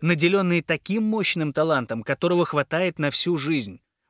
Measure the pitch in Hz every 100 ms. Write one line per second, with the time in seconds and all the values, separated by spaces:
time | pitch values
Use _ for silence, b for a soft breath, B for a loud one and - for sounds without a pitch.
0 | 160 170 170 196 185 175 - 160 - 208
1 | 214 220 190 180 151 139 160 143 120 113
2 | 110 139 175 175 165 147 135 160 180 -
3 | 147 - 180 165 139 156 104 92 _ _
4 | _